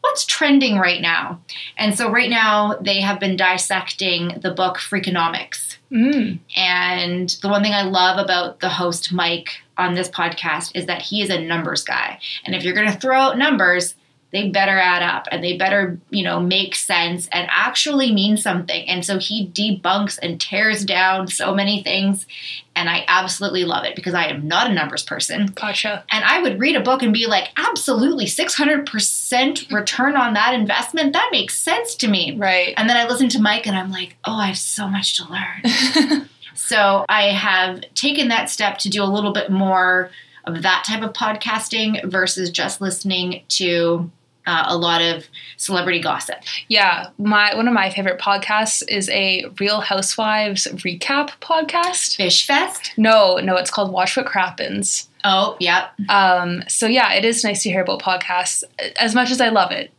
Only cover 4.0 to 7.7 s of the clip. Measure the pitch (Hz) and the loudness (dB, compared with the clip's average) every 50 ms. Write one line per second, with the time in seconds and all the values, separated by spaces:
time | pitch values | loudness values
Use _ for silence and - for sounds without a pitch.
4 | 196 185 175 175 175 175 170 - - 185 180 175 185 185 185 - - - 208 196 | -2 -2 -2 -2 -2 -4 -6 -4 -4 -4 -2 0 -2 -2 -2 -4 -6 -4 -4 -4
5 | 190 190 180 175 165 165 165 - - - - - - - - - _ _ 269 226 | -2 -2 0 0 0 0 -2 -4 -8 -8 -10 -8 -8 -8 -10 -14 _ _ 2 2
6 | 233 269 294 277 214 196 180 170 _ _ - 180 185 180 180 180 180 180 180 180 | 4 4 4 2 0 0 -4 -8 _ _ -2 0 0 2 0 0 0 0 -2 -2
7 | 175 175 175 180 185 175 - - - 196 202 202 202 214 | -2 -2 -2 -2 -2 -4 -4 -4 -2 0 0 2 2 2